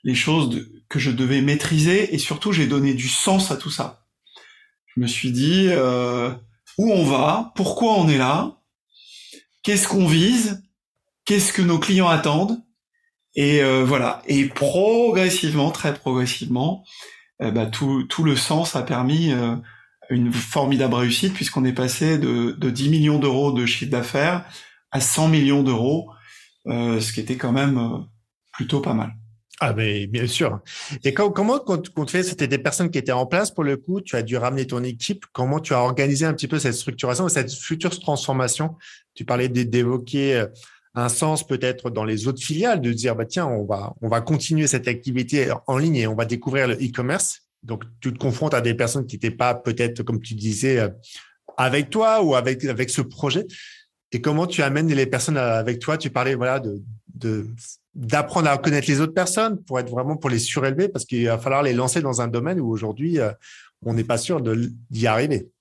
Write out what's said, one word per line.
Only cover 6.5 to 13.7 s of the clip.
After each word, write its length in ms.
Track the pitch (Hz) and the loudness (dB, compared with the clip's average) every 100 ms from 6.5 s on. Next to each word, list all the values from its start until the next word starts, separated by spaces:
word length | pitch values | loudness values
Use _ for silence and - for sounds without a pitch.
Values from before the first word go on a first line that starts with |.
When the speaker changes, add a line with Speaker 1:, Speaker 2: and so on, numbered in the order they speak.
| _ - - | _ -12 0
Speaker 1:
où 140 | 220 | 2
on 120 | 196 | 4
va, 480 | 147 135 147 196 233 - | 4 4 2 0 -2 -4
pourquoi 400 | 185 - 233 214 | -4 2 4 6
on 120 | 160 | 6
est 100 | 139 | 4
là, 440 | 127 156 294 - _ _ _ _ - - - - _ _ | 4 2 -2 -8 _ _ _ _ -20 -20 -20 -20 _ _
qu'est-ce 260 | - 202 196 | 0 2 2
qu'on 180 | 196 175 | 4 6
vise, 560 | 160 190 247 220 196 _ _ _ _ _ _ - | 6 6 4 2 -4 _ _ _ _ _ _ 0
qu'est-ce 260 | 202 190 | 2 2
que 120 | - | 2
nos 160 | 175 165 | 2 2
clients 280 | 156 190 180 | 4 4 6
attendent, 540 | 160 151 151 202 233 - _ _ _ _ _ _ | 4 4 2 2 -2 -8 _ _ _ _ _ _
et, 280 | - 143 147 | 0 4 6
euh, 220 | 135 | 6